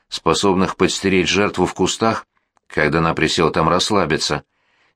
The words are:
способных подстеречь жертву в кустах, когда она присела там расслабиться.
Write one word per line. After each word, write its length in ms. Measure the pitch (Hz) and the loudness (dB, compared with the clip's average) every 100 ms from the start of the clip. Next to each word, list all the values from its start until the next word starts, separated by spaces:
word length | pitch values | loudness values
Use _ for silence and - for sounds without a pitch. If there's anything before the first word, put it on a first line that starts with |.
| _ | _
способных 680 | - - - 101 92 92 - | -6 -2 0 2 2 0 0
подстеречь 520 | 90 - 98 95 80 | 0 0 0 0 0
жертву 360 | 85 104 - | 0 0 0
в 100 | 87 | -2
кустах, 520 | - 90 - 113 104 - _ _ _ _ | 0 -2 0 -2 -2 -8 _ _ _ _
когда 320 | - 76 78 | -2 0 2
она 160 | 82 | 0
присела 360 | 80 78 - 80 | 0 0 2 0
там 180 | 87 80 | 2 2
расслабиться. 760 | 87 - 104 82 76 - 71 - _ _ _ _ | 2 0 0 0 -2 -2 -6 -8 _ _ _ _